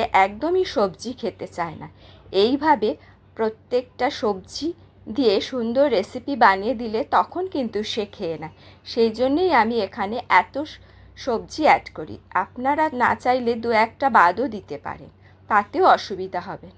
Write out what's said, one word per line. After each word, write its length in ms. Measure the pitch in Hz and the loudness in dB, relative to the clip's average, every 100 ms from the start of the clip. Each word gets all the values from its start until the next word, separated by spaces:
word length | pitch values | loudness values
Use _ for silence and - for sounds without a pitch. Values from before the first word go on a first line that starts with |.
| - | 0
একদমই 500 | - 196 208 302 370 | 2 2 0 -2 0
সবজি 460 | 370 - 202 165 220 | 0 0 -2 -2 -10
খেতে 340 | 254 208 - - | -8 -8 -8 -10
চায় 280 | - 170 160 | -8 -8 -10
না, 100 | 151 - - - - | -16 -18 -20 -20 -4
এইভাবে 580 | 185 208 269 302 277 208 302 - - _ | 2 2 2 2 2 0 -4 -10 -20 _
প্রত্যেকটা 720 | - 220 220 - 247 254 - 247 | -4 -4 -4 -4 -4 -4 -2 -2
সবজি 580 | 277 226 196 - - 294 349 - _ - | 0 -2 -2 -6 -6 -6 -8 -12 _ -8
দিয়ে 280 | 220 247 196 | 0 2 2
সুন্দর 460 | - 262 226 240 294 | 0 -4 -2 2 2
রেসিপি 440 | 233 294 262 240 277 | 2 -2 -6 -6 2
বানিয়ে 380 | 226 190 202 | 4 4 0
দিলে 260 | 240 233 220 269 | -4 -4 -4 0
তখন 340 | 240 - 320 370 | 0 0 -2 -6
কিন্তু 320 | 311 233 202 | -4 -4 -4
সে 200 | 214 - 202 | -6 -6 -6
খেয়ে 320 | - 185 160 | -6 -8 -6
নেয়। 160 | 156 - - - - | -10 -16 -20 -20 -8
সেই 240 | - 226 | 0 0
জন্যেই 400 | 220 254 285 370 | 2 0 2 2
আমি 220 | 285 220 233 | 4 2 0
এখানে 360 | 196 - 196 240 - | -4 -4 -6 -6 2
এত 240 | 185 180 - | 4 4 -2
স-, 200 | 311 - - - - - | -8 -10 -20 -20 -20 -12
সবজি 440 | - 226 180 - | -4 -4 -4 0
অ্যাড 220 | 302 151 - | 4 4 2
করি। 220 | - 156 104 - | -14 -12 -14 -6
আপনারা 500 | 180 196 - 254 294 311 | -4 -4 -4 -2 0 0
না 160 | 247 233 | 0 0
চাইলে 380 | 214 262 254 240 | 0 0 0 0
দু 160 | 233 233 226 | -2 0 0
একটা 220 | 226 - 269 | 0 0 2
বাদও 360 | 220 175 180 269 | 6 6 4 -4
দিতে 280 | 214 - 143 | -6 -10 -12
পারেন, 320 | 156 143 151 - - - - | -10 -14 -16 -20 -20 -18 0
তাতেও 340 | 220 208 302 359 | 0 0 2 4
অসুবিধা 540 | 185 - 185 190 180 | 4 2 -8 -8 -8
হবে 300 | 185 160 170 | -10 -12 -16